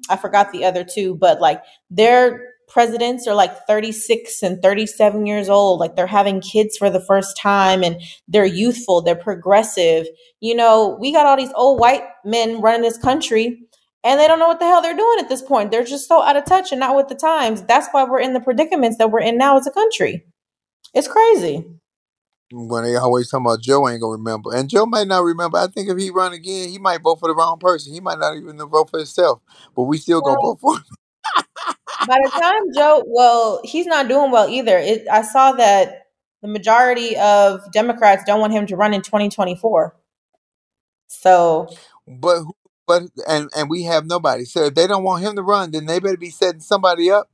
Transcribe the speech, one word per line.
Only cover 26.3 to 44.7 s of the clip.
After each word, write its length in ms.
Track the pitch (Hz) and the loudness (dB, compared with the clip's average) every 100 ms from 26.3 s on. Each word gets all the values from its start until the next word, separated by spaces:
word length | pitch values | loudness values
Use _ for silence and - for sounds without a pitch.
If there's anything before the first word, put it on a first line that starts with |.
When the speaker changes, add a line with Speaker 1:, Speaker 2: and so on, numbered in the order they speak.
Speaker 2:
again, 380 | 175 170 190 180 | -6 -12 -10 -10
he 80 | 190 | -6
might 220 | 190 170 | -6 -2
vote 180 | 165 165 | -2 -2
for 80 | 165 | -4
the 80 | 160 | -2
wrong 240 | 165 165 | -2 -2
person. 340 | 180 170 143 | -2 -2 -6
He 60 | 160 | -14
might 200 | 185 160 | -10 -6
not 180 | 151 156 | -6 -6
even 200 | 151 151 151 | -16 -16 -2
vote 200 | 156 156 | 0 0
for 100 | 165 | -4
himself. 420 | 147 - 175 120 _ _ _ - | -8 0 0 0 _ _ _ -6
But 80 | |
we 140 | 127 156 | -4 -4
still 240 | 160 170 | 0 0
gonna 180 | 139 277 | 2 0
Speaker 1:
Well, 120 | 135 | 0
Speaker 2:
vote 60 | - | -2
for 160 | 269 311 | -2 -2
him. 60 | _ - _ _ - 349 | _ -20 _ _ -6 -6
<laughs> 720 | - - 349 - - - 226 | -6 -14 -12 -12 -14 -8 0
Speaker 1:
by 80 | 262 | 2
the 80 | 269 269 | 2 0
time 220 | 339 427 392 | 0 0 -4
Joe, 300 | 269 294 302 - | 0 4 4 2
well, 540 | 233 247 233 226 190 226 | 4 4 4 0 -2 -6
he's 200 | 311 330 | -6 -2
not 220 | 320 254 | -2 0
doing 240 | 269 277 | 0 2
well 160 | 240 208 | 4 2
either. 300 | 247 226 185 | 0 0 0
It, 280 | 156 220 - | 2 -4 0
I 120 | 214 | 0
saw 280 | 220 269 269 | 2 4 4
that 500 | 254 226 202 190 - _ _ _ _ | 4 4 4 2 -4 _ _ _ _
the 60 | 208 | -10
majority 720 | 208 196 226 254 240 233 220 | -6 2 4 4 0 -4 0
of 520 | 208 202 202 190 190 | 2 4 4 0 -4
Democrats 500 | 214 233 233 214 196 196 | -2 -2 2 4 4 2
don't 140 | 208 | 0
want 140 | 214 | 0
him 120 | 214 208 | -2 -4
to 100 | 185 | -2
run 160 | 214 | -2
in 80 | 202 | -2
twenty 260 | - 208 208 | -4 -2 -2
twenty-four. 680 | - 185 180 226 185 160 _ _ _ _ _ _ _ _ _ _ _ _ | -2 -4 -2 -2 0 -2 _ _ _ _ _ _ _ _ _ _ _ _
So 600 | - 185 180 170 156 - - _ _ _ | -4 4 6 4 0 -4 -16 _ _ _
Speaker 2:
But 360 | 127 165 170 | -6 0 0
who, 120 | 156 - _ _ - | -2 -18 _ _ 0
but, 160 | 175 175 - - | 0 0 -14 -4
and, 220 | 156 147 151 | -4 -4 -8
and 120 | 147 | -6
we 140 | 170 | -6
have 220 | 170 165 156 | -2 -4 -2
nobody. 400 | 175 160 117 120 | -4 -2 -4 -6
So 200 | - | -2
if 100 | 147 | -2